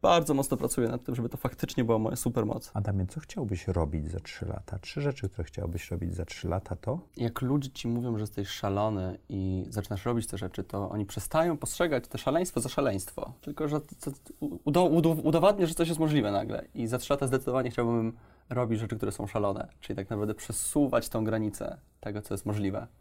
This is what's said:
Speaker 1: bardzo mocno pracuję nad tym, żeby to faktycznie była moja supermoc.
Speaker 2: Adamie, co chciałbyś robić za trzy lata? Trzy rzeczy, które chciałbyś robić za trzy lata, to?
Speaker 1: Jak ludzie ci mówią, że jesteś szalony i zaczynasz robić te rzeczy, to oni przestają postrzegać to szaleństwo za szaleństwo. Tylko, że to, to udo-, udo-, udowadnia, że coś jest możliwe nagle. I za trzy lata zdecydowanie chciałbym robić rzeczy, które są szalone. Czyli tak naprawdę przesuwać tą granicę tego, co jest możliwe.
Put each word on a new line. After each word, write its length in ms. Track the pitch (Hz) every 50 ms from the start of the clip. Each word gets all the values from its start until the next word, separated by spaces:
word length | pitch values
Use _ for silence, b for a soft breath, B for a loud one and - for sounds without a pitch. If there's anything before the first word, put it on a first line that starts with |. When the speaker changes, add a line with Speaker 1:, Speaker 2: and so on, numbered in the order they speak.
| -
Speaker 1:
bardzo 320 | - 175 170 160 151 147
mocno 220 | 135 139 - 139
pracuję 320 | 120 - - - - 120 117
nad 160 | 127 123 -
tym, 100 | - 127
żeby 140 | 123 117 120
to 80 | -
faktycznie 480 | - - 127 - - - - - - 123
była 140 | 113 117 110
moja 180 | 110 110 -
supermoc. 540 | 131 - 123 117 123 110 107 117 117 - - -
Speaker 2:
Adamie, 320 | 110 98 101 98 98 95
co 140 | 92 - 156
chciałbyś 480 | - - - 208 143 101 - 85 - -
robić 420 | 90 87 80 73 78 80 76 78
za 100 | 82 87
trzy 260 | - - - - -
lata? 320 | 87 - 101 - - - 95
Trzy 220 | - - - 147
rzeczy, 280 | 143 143 131 - 120 92
które 160 | - - 92
chciałbyś 460 | - - - 90 85 85 90 - -
robić 240 | - 85 85 87 87
za 100 | 87 90
trzy 240 | - - - - 85
lata, 280 | 85 95 95 - 90
to? 240 | 87 - - 123 175 - - _
Speaker 1:
Jak 260 | - 120 117 117 - 127
ludzie 280 | 123 139 147 135 131
ci 180 | - - - 117
mówią, 280 | 117 120 120 123 117
że 40 | 107
jesteś 280 | 107 107 - - 101 98
szalony 680 | - - - 101 98 98 104 110 107 98 92 92 - - _ _
i 360 | - 98 92 95 95 92 90 -
zaczynasz 340 | - 110 98 - 104 95 -
robić 220 | 123 120 117 110
te 120 | - - 98
rzeczy, 260 | 104 92 - - 95
to 260 | - - 101 101 -
oni 160 | - 107 104
przestają 500 | 98 - - - - - 156 165 175 160
postrzegać 520 | 143 - - - - 180 170 151 123 117 -
to 100 | - 120
szaleństwo 420 | - - 139 165 185 175 - 127
za 80 | 113 131
szaleństwo. 640 | - - 143 131 101 95 - - - - - - 127 -
Tylko, 280 | - - 147 - 156 147
że 120 | 147 151
to, 300 | 147 151 - - - -
to 0 | 139 - _ - - - - 147 - - -
udo-, 260 | - 143 170 180 165
udo-, 300 | 147 170 156 165 165 156 -
udowadnia, 440 | 151 156 165 156 196 208 202 180
że 80 | 160 165
coś 140 | - 165 160
jest 120 | 165 156
możliwe 300 | 160 156 151 147 110 104 101
nagle. 320 | 98 87 - 101 - - - -
I 120 | - 117
za 120 | 113 120 123
trzy 140 | - - 143
lata 140 | 139 139
zdecydowanie 440 | 127 127 131 131 - 123 131 127 120
chciałbym 420 | 117 - 120 117 117 117 113 113 117 B B B B B B B
robić 300 | 123 123 123 110 117 107
rzeczy, 160 | 113 104 117
które 160 | 110 - 104 101
są 140 | - 110
szalone. 420 | 101 - 110 104 101 95 - - - - -
Czyli 160 | - - 104
tak 140 | - 98 -
naprawdę 240 | 113 104 104 104 107
przesuwać 720 | - - - - - - - - 151 147 135 123 120 113 -
tą 160 | - 113 110
granicę 520 | 107 110 110 110 107 98 - - - - - - _ _ _
tego, 220 | - 107 104 104 107
co 120 | - 101
jest 120 | 98 -
możliwe. 400 | - 107 104 101 95 95 107 120 120 - _